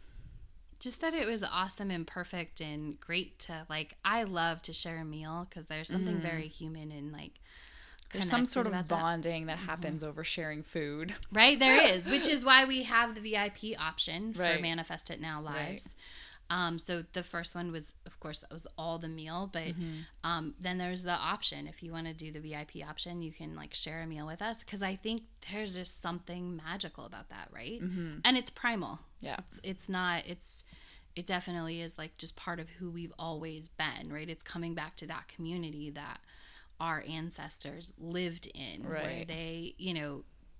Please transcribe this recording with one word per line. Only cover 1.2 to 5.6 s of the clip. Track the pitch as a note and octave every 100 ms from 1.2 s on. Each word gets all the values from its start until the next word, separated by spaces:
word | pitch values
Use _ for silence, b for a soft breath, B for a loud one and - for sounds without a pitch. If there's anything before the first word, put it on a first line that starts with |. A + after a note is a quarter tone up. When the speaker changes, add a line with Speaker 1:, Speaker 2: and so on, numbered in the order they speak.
| A3
Speaker 1:
was | A3+
awesome | F#3+ F3+ F#3+ - G3+
and | F3 E3
perfect | F3+ F3 F3+ E3+ -
and | D#3 D3+ D3+ D3
great | - F3 F3+ -
to, | - E3 D#3+
like, | D#3 D#3 -
I | G3 A3+
love | G#3 F3 E3 D#3+
to | -
share | E3 F3 E3
a |
meal | D#3 D3+ D#3 E3 F3+
'cause | F3